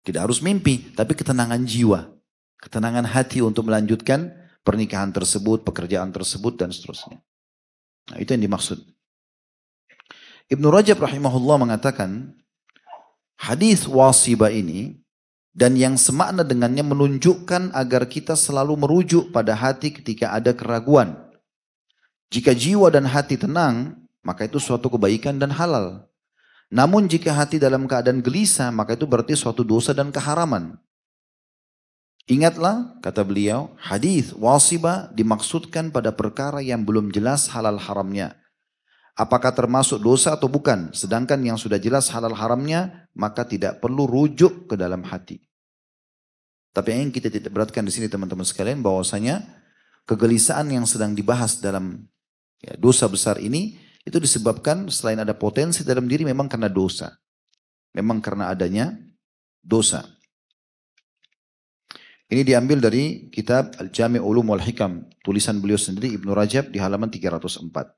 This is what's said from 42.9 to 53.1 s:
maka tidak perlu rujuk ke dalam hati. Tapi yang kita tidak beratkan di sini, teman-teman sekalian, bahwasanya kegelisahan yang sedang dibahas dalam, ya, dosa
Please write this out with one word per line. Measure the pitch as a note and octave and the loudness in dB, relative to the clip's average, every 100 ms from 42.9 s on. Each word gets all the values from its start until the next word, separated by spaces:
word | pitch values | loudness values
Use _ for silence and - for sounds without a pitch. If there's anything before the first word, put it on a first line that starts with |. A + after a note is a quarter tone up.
| - _ | -10 _
maka | - G#2+ A2+ | -6 -4 -4
tidak | A#2+ G#2 F#2+ - | -6 -4 -4 -4
perlu | A#2+ C3+ C3+ | -4 0 0
rujuk | B2 D3+ - F3+ - - | 2 0 6 4 4 -8
ke | G#2 | -4
dalam | F2+ F#2 | -4 -6
hati. | F2+ F#2 - F2+ _ _ _ _ _ _ _ _ _ _ _ _ _ | -8 -14 -14 -20 _ _ _ _ _ _ _ _ _ _ _ _ _
Tapi | - G#2 A#2+ | -4 -2 -2
yang | C#3+ | -2
kita | B2+ B2 | -4 -6
tidak | G#2 G#2+ | -6 -6
beratkan | G#2 G#2+ - | -4 -4 -2
di | G2+ | -4
sini, | A#2+ A2 | -4 -6
teman-teman | G2+ F#2 F#2 F2+ | -6 -6 -6 -6
sekalian, | - G2+ C#3+ | -4 -4 -2
bahwasanya | G#2+ F#2+ F#2 G2+ A2+ F#3 - - _ _ _ _ - | 0 0 -2 -4 -2 -4 -8 -20 _ _ _ _ -4
kegelisahan | G#2+ A2+ A#2 - - D3+ | 2 4 4 2 0 -2
yang | B2+ A#2+ | -2 -2
sedang | A2 G#2+ | -2 -2
dibahas | G#2 G#2 A#2+ A2 - | -2 -2 0 -2 -2
dalam, | G2+ G2 F#2 F#2 G#2+ _ _ _ _ _ | -4 -4 -6 -10 -18 _ _ _ _ _
ya, | - - | -18 2
dosa | A#2 B2+ G2+ | 4 4 2